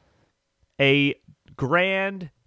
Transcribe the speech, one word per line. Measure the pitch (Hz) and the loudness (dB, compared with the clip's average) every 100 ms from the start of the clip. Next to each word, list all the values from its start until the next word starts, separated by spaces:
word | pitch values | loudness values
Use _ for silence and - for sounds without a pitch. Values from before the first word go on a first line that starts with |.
| _ _ _ _ _ _ _ - | _ _ _ _ _ _ _ 0
a | 139 143 143 - - _ _ - | 2 4 2 -4 -16 _ _ -8
grand | 131 175 190 190 196 196 160 _ | -2 0 0 -2 -4 -8 -16 _